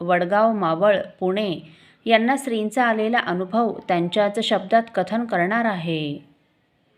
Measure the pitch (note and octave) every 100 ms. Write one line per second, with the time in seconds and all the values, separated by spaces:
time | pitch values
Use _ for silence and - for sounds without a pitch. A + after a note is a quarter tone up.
0 | F3 F3+ F3 G3+ A3 A3 E3+ D#3+ G#3 G3
1 | - - F#3 G3 G#3 D#3+ D#3+ - - _
2 | A3 A3+ A#3 C4+ C4+ A3+ G#3+ C4 A#3+ A3
3 | A3 A#3+ - F3+ F#3 A3+ A3+ - - F3
4 | F3 G#3+ G3+ G#3 A3 G3 F#3+ A3+ A3+ -
5 | F3+ A3 A#3 F#3 F3 A#3 A#3 F#3 E3 D#3
6 | D3+ D3 - _ _ _ _ _ _